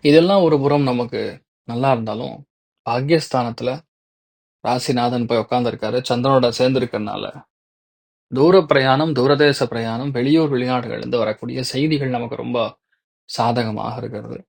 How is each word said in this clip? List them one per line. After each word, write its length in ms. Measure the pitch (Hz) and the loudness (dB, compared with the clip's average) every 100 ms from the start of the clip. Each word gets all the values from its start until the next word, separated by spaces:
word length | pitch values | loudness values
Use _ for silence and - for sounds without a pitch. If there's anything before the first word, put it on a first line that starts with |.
இதெல்லாம் 400 | 147 151 175 196 170 | 6 6 6 4 4
ஒரு 120 | 151 | 2
புறம் 300 | 139 147 139 | 2 2 0
நமக்கு 320 | 123 117 107 104 - _ _ - | -2 -4 -6 -8 -10 _ _ -10
நல்லா 240 | 117 135 | -2 0
இருந்தாலும், 440 | 123 110 104 139 127 143 _ _ _ - | 0 -2 -8 -8 -12 -20 _ _ _ -6
பாக்கியஸ்தானத்துல 840 | 120 139 165 - 131 120 117 123 135 _ _ _ _ _ _ _ _ | -4 0 0 0 -2 -2 -4 -6 -8 _ _ _ _ _ _ _ _
ராசிநாதன் 600 | - 123 - 123 120 123 117 | -4 -4 0 0 0 0 0
போய் 120 | 120 | 0
உட்கார்ந்திருக்காரு, 560 | 107 123 120 110 110 123 | 0 0 -2 -4 -4 -4
சந்திரனோட 440 | 127 123 131 135 123 | -2 0 2 4 2
சேர்ந்திருக்கறனால 760 | 117 127 131 123 107 107 98 101 143 - _ _ _ _ _ _ _ _ | 2 2 2 -2 -6 -8 -8 -10 -12 -20 _ _ _ _ _ _ _ _
தூர 220 | 127 151 190 | 2 6 6
பிரயாணம், 480 | 160 139 131 131 160 | 6 2 4 2 2
தூரதேச 520 | 135 127 143 147 139 123 | 0 2 4 4 2 -2
பிரயாணம், 440 | 117 113 113 139 | -2 -4 -6 -4
வெளியூர் 400 | 131 127 156 156 | -2 2 2 2
வெளிநாடுகள்ல 480 | 131 123 127 117 110 | 0 -2 -2 -4 -8
இருந்து 200 | 117 120 | -4 -2
வரக்கூடிய 400 | 110 107 120 127 | -2 -4 -6 -8
செய்திகள் 520 | 127 131 151 151 135 123 | -6 -2 0 0 -2 -4
நமக்கு 200 | 117 - | -6 -8
ரொம்ப 220 | 120 120 110 - _ _ _ _ _ | -4 -2 -2 -6 _ _ _ _ _
சாதகமாக 680 | - 117 120 113 107 107 113 | -2 0 2 -2 -4 -6 -8
இருக்கிறது. 420 | 110 110 113 120 | -10 -10 -12 -14